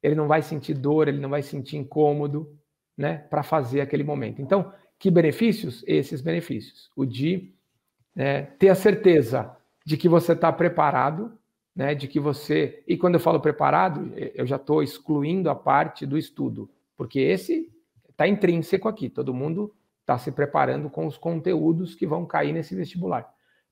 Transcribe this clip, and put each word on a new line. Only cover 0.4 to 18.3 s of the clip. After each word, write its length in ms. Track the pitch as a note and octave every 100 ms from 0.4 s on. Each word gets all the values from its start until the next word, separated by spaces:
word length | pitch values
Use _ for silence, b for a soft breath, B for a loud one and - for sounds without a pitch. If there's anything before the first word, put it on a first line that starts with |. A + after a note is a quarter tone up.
sentir 320 | D#3 D3+ - C#3
dor, 320 | C#3 D#3 D3
ele 120 | C#3
não 100 | C3+
vai 120 | C#3+
sentir 360 | C#3 C#3+ B2+ D3
incômodo, 760 | C3+ D3+ D3+ D3 D3 D3 D#3+ - _ _ _ -
né, 200 | D3 D3 -
pra 140 | D3+
fazer 380 | D3 D#3+ B2 C#3
aquele 220 | C#3 D3
momento. 380 | D3 C#3+ A2 A2
Então, 300 | C#3 G3 F#3 B B _
que 140 | G3
benefícios? 720 | F3 D#3+ - A3+ - - - -
Esses 340 | D#3 C#3 D3+
benefícios. 680 | D#3 E3+ E3+ A#2 - - - -
O 100 | C3+
de, 480 | A2+ D3+ F#3 F#3 _ _ _ _ _ _ -
né, 280 | C#3 C#3 C#3+ -
ter 120 | G3
a 60 | F#3+
certeza 800 | G#3+ G3 F#3+ D#3+ A#2 B2+ G#2+ - _ _ -
de 120 | D#3
que 120 | F3
você 260 | E3 E3+ D#3+
tá 160 | E3
preparado, 840 | D#3+ F3 E3+ D3+ C3+ C3+ D#3+ A3+ - _ _ _ -
né, 180 | C3+
de 140 | D3 C3+
que 120 | D3+
você, 640 | C#3+ C#3+ - D3+ C#3+ - -
e 100 | -
quando 180 | F3 E3+
eu 40 |
falo 200 | E3 D#3+
preparado, 720 | D3+ D3 C#3+ D3+ F#3 D3 B2 - C3+
eu 120 | C3 B2+
já 120 | C3+
tô 240 | - D#3
excluindo 680 | C#3 - - D3+ C#3+ F#3+ E3
a 60 | C3
parte 500 | - C#3 D3+ - C#3+
do 120 | D3+
estudo, 520 | D#3+ - B2+ A2 G#2 _ _ _
porque 240 | - C#3
esse 520 | C3+ F#3 F#3+ E4 E4 _ _ _ _ -
tá 120 |
intrínseco 600 | E3